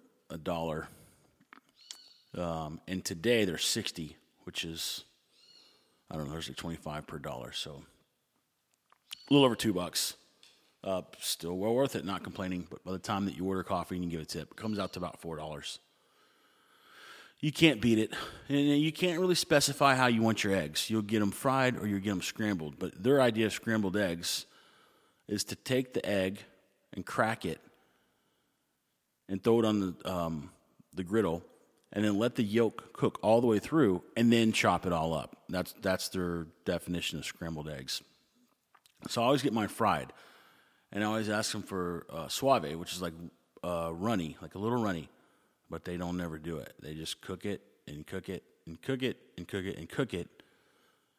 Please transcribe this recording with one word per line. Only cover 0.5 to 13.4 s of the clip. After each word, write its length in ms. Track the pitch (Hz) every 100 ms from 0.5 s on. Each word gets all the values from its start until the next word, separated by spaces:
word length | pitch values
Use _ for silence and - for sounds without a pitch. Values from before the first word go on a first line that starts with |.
| 85 82 78 80 - - _ _ _ _ - _ _ - - - _ _ 92
Um, 440 | 87 82 78 82 -
and 160 | 92
today 420 | - 87 110 120 98
they're 120 | 78
sixty, 600 | - 117 - - 78 80 _ _
which 220 | - - 82
is 400 | 82 - - - _ _ _ _ _ _ _ _ _ _
I 40 | 80
don't 100 | 71
know, 60 |
there's, 160 | 80 78
like, 100 | 67
twenty-five 480 | 85 82 78 76 73
per 140 | 80
dollar, 320 | 71 64 60
so 320 | - 78 71 - _ _ _ _ _ _ _ _ _ _ _ _ - -
a 40 |
little 120 | 143 131
over 100 | 110
two 180 | 113
bucks. 420 | 87 87 - - - _ _ - _ _ _
Uh, 200 | 98 92 78 -
still 380 | - - 82 90
well 160 | 104
worth 220 | 120 139 107
it, 100 | 92
not 180 | 92
complaining, 420 | - 87 92 90 -
but 140 | - -
by 80 |
the 60 | 92
time 260 | - 101 98
that 100 |
you 100 | 80